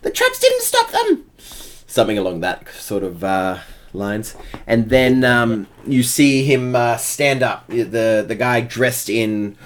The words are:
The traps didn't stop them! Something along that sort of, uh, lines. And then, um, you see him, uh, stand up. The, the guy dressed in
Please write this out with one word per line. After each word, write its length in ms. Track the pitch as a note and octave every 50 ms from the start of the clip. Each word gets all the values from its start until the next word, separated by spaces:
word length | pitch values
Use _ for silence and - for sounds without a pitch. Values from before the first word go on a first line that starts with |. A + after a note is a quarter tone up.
The 80 | - -
traps 280 | - - A#4+ B4+ B4+ -
didn't 220 | B4 C5 B4+ B4
stop 280 | A#4 - - B4 A4+ -
them! 340 | - G#4 A#4 A4 E4 - - - _ - - - - - - - - - -
Something 320 | - - - A2+ G#2+ G#2+ G2+
along 220 | F#2+ F#2 F2+ E2
that 280 | E2+ F2+ F2+ - - -
sort 320 | - - - - G#2+ G2+
of, 200 | G2 F#2 F2 E2+
uh, 360 | F2+ F#2+ F#2+ F#2+ F#2 F#2+ F2+ F#2+ - - - - - -
lines. 420 | - F#2 G2+ G2+ G#2 G#2+ A2 - - - - - - - -
And 240 | - A2+ A#2 A2+ G#2+
then, 320 | B2+ C3 B2+ B2+ B2+ B2+ B2+
um, 420 | B2 B2 A#2+ A#2+ A2+ A2+ G#2+ G2 - - - -
you 160 | - C#3+ B2+
see 420 | B2 B2 - - D3 C#3 C3+ C3+ C3
him, 300 | C#3+ C#3 C3 B2+ B2+ B2
uh, 220 | B2 A#2+ A#2+ A#2
stand 460 | A2+ - - - - C#3+ C#3 C3+ C3
up. 260 | B2+ A#2 G2+ - - -
The, 560 | G#2 A#2+ A2+ F#2 G#2 A#2 A2+ A2+ A2 G#2+ G2+
the 80 | - A2+
guy 260 | G#2 B2 B2 B2 A#2+
dressed 480 | A#2+ A#2+ - A2+ B2+ B2 A#2+ - - -
in 480 | G2+ A2+ A2+ G#2+ G#2+ G#2+ G#2 G2+ G2+ _ _